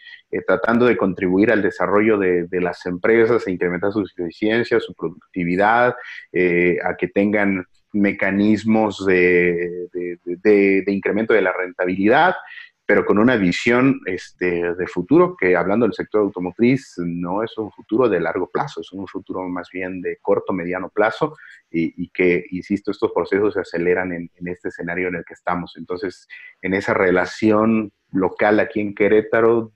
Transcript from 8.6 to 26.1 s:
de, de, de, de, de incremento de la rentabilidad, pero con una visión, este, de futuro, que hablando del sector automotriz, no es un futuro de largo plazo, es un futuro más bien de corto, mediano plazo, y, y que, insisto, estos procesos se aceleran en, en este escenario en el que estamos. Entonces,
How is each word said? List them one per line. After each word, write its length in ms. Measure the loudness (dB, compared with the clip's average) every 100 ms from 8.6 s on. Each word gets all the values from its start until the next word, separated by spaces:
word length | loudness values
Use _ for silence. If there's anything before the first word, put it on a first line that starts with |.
| 2 2 0 -2 2
de, 840 | 4 4 4 2 0 -4 -8 -10
de, 260 | -8 -8 -8
de, 120 | -10 -2
de, 440 | 4 4 4 2
de 80 | 0
incremento 420 | -2 -2 -2 2
de 80 | 2
la 120 | 2
rentabilidad, 840 | -2 -4 -4 -2 0 2 4 2 0 -8 -20 -20 _ 0
pero 200 | 2 2
con 140 | 4
una 160 | 4 4
visión, 640 | 2 0 2 4 4 0 -4
este, 680 | -8 -10 -4 -2 0 -2
de 140 | -4 -6
futuro, 480 | -6 2 4 4 2
que 200 | 2 2
hablando 300 | 2 0 0
del 80 |
sector 280 | -2 -4 0
automotriz, 760 | 0 -2 -8 0 2 2 -2 -8
no 460 | -6 -6 -6 -6
es 120 | -6 -8
un 140 | -10
futuro 380 | -12 -4 0 2
de 100 | 0
largo 300 | -2 -4 -4
plazo, 320 | -4 -6 -10
es 100 | -14
un 160 | -12 -12
futuro 400 | -12 -10 -10 -8
más 220 | -8 -10
bien 300 | -10 -10 -8
de 160 | -8 -6
corto, 300 | -2 -2 -2
mediano 360 | -6 -4 -6 -6
plazo, 460 | -2 0 0 -6 -6 -20 -20 _
y, 340 | -4 -4 -4
y 60 | -8
que, 360 | 0 2 2 -2
insisto, 400 | -8 -4 -4 -4
estos 220 | -4 -2
procesos 420 | -2 -2 0 0
se 60 | -2
aceleran 520 | -4 -2 0 0 -2
en, 200 | -8 -12 -12
en 120 | -12
este 220 | -10 -10
escenario 380 | -10 -8 -6 -6
en 100 | -6
el 60 |
que 120 | -10 -10
estamos. 400 | -6 -4 -6 -12
Entonces, 500 | -10 -8 -8